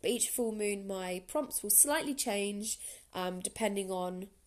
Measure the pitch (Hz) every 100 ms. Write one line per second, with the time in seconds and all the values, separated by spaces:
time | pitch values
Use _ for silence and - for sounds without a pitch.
0 | 180 240 - - 233 214 208 202 196 190
1 | 185 185 185 302 262 - 214 - 285 302
2 | 294 277 - 202 202 208 220 - - -
3 | - - 185 185 185 - 220 202 190 185
4 | 180 185 196 -